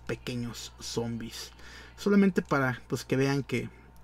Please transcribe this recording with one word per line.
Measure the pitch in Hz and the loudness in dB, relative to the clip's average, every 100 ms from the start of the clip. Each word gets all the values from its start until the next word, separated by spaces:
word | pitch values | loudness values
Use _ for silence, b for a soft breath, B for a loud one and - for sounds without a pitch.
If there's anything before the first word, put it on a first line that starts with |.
| - | -8
pequeños | 120 - 123 120 - - - | -6 -4 -6 -6 -10 -14 -12
zombies, | - - 117 117 113 - - B B B B - | -6 -4 -4 -6 -8 -12 -16 B B B B -4
solamente | 202 202 196 185 | 4 6 8 4
para, | - 143 131 120 - | 2 2 2 -2 -6
pues, | 131 | -6
que | - 131 | 0 2
vean | 139 139 | 2 2
que, | 131 123 117 b b - | 0 -4 -4 b b -20